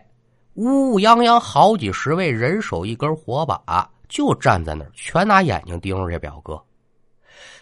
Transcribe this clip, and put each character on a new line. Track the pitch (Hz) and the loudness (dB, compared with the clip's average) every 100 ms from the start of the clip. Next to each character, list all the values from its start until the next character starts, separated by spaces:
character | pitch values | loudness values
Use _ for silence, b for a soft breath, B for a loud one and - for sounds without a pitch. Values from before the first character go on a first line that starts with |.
| _ _ _ _ _ | _ _ _ _ _
乌 | - 240 277 269 | -6 0 2 2
乌 | 202 | 4
泱 | 214 233 | 4 6
泱 | 240 233 | 6 4
好 | - 143 185 220 | 2 4 4 4
几 | 104 | -2
十 | 90 131 | -4 -2
位， | 170 175 | -2 -2
人 | 113 123 202 | -2 -2 -2
手 | - 85 | -4 -6
一 | 87 113 | -6 -4
根 | 147 | -4
火 | 160 - 131 160 | -6 -6 -4 -4
把， | 90 - 87 - _ - | -6 -2 -2 -2 _ -12
就 | - 285 | -2 0
站 | 131 135 95 | 2 2 2
在 | 80 | 0
那 | 78 | -8
儿， | - | -10
全 | - - 165 | -16 -4 0
拿 | 208 196 | 2 2
眼 | 175 87 | 2 -2
睛 | 90 87 | -6 -8
盯 | 95 95 | -6 -4
着 | 92 | -4
这 | 85 | -6
表 | 76 76 | -10 -16
哥。 | - 76 _ _ _ _ _ _ B B B B | -14 -16 _ _ _ _ _ _ B B B B